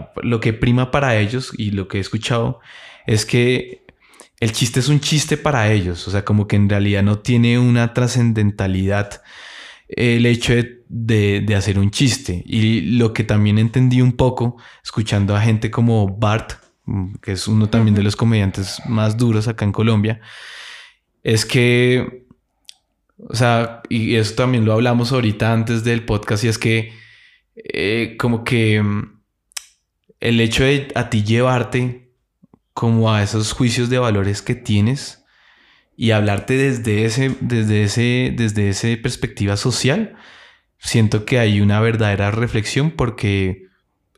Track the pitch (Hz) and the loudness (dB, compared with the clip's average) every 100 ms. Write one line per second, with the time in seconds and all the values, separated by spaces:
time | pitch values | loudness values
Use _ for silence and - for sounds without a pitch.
0 | - - 120 117 113 110 120 123 127 147 | -12 -6 -2 0 0 0 2 2 2 0
1 | 139 107 104 123 131 - 104 98 92 101 | 2 0 0 -4 -8 -6 -4 -4 -4 -6
2 | 92 113 - 120 120 127 - - - - | -4 -6 -2 -2 -2 -6 -14 -20 -20 -12
3 | - 107 - 123 120 127 - - - _ | -2 -2 2 2 2 0 -4 -16 -20 _
4 | _ - - - 113 107 117 135 135 147 | _ -20 -18 -4 -4 -2 -2 0 2 0
5 | - 156 - 151 156 131 107 107 90 85 | 2 -2 -2 -2 0 0 2 2 0 -6
6 | - 98 98 104 104 104 101 101 101 101 | -4 -4 0 0 2 2 2 2 0 0
7 | 101 104 131 120 117 120 123 120 117 123 | 0 0 0 2 4 4 2 2 0 0
8 | 120 123 117 110 104 101 98 95 95 101 | 0 2 0 2 0 0 -2 0 0 -2
9 | 101 - - - - - - - - - | -4 -10 -20 -20 -20 -20 -20 -20 -12 -2
10 | 120 117 120 117 - 120 117 - - 117 | 0 4 4 2 2 0 0 -8 -12 -6
11 | 113 110 104 104 104 101 98 98 101 - | 0 2 2 0 0 0 0 2 0 2
12 | 139 - - 90 - 110 110 113 80 120 | 0 0 -4 -8 -4 0 2 0 0 2
13 | 117 113 107 107 104 107 113 131 127 123 | 2 0 0 2 4 4 2 2 4 4
14 | 127 123 131 - 117 - - - - - | 2 2 0 0 -4 -6 -18 -20 -8 -6
15 | 113 104 98 104 113 107 113 - 117 113 | 0 0 2 2 2 2 0 0 2 2
16 | 98 98 107 113 - - _ _ - 101 | 0 0 0 0 -4 -16 _ _ -6 -4
17 | 95 113 - 95 - 110 107 117 110 101 | -6 -8 -8 -6 0 2 2 2 4 4
18 | 104 - 117 110 98 98 92 - - 110 | 2 0 2 2 0 -2 -8 -8 -4 -2
19 | 110 110 120 107 113 110 104 98 110 110 | 0 2 2 2 0 -2 -2 0 2 2
20 | 107 110 - - - - - - - _ | 0 -4 -10 -20 -20 -20 -20 -20 -20 _
21 | _ _ - 110 - 131 120 123 123 127 | _ _ 0 0 2 2 4 4 4 2
22 | - - _ _ _ _ _ - _ _ | -2 -10 _ _ _ _ _ -20 _ _
23 | _ _ - 110 120 117 117 - - 117 | _ _ -10 0 2 2 -2 -8 -6 -2
24 | 110 117 107 - 127 123 107 110 123 120 | 0 0 0 0 0 2 2 2 2 0
25 | 120 131 113 107 113 113 113 117 117 117 | 0 0 0 0 0 0 0 -2 0 -2
26 | 110 104 - 104 120 110 117 113 110 - | 0 -4 -2 -2 0 0 0 0 -2 -14
27 | - - _ _ _ - - - 92 113 | -20 -20 _ _ _ -20 -10 -4 -2 -2
28 | 113 - 120 113 113 123 110 107 104 104 | -4 -2 -2 -2 0 0 2 2 0 -2
29 | - _ _ _ _ - - _ _ _ | -8 _ _ _ _ -18 -18 _ _ _
30 | _ - 117 117 113 113 135 143 135 - | _ -6 0 2 2 2 2 0 -2 -6
31 | 120 110 104 113 127 123 117 123 127 123 | -2 -2 0 2 2 0 -2 -2 -4 -6
32 | _ _ _ _ _ _ _ - 117 113 | _ _ _ _ _ _ _ -4 0 2
33 | 110 107 101 110 107 - 123 113 120 127 | 2 2 0 -2 -4 0 0 0 0 0
34 | 120 101 98 101 - - - 104 110 139 | 0 0 0 -4 -6 -6 0 2 2 0
35 | - - _ _ _ _ _ _ _ - | -8 -18 _ _ _ _ _ _ _ -4
36 | 113 107 104 98 - 131 139 120 113 104 | 0 2 2 -2 0 0 0 0 0 0
37 | 113 117 135 127 120 117 107 107 101 120 | 0 0 -2 -2 -2 0 2 2 2 2
38 | 120 123 131 131 113 104 101 98 117 117 | 0 2 0 0 -2 0 0 0 -2 -2
39 | 123 - 113 - 101 101 131 113 127 185 | -4 -6 -8 -2 -2 0 -2 0 0 0
40 | 214 - - - - _ _ _ - 117 | -2 -8 -20 -20 -20 _ _ _ -2 2
41 | 107 110 107 - 110 101 101 104 113 113 | 2 0 0 0 2 4 2 2 0 0
42 | 104 101 101 107 117 117 104 135 156 - | 0 0 -2 -2 -2 -4 -2 -2 -2 -2
43 | 120 - 107 98 95 92 - _ _ _ | -6 -2 -2 0 -2 -6 -12 _ _ _
44 | _ | _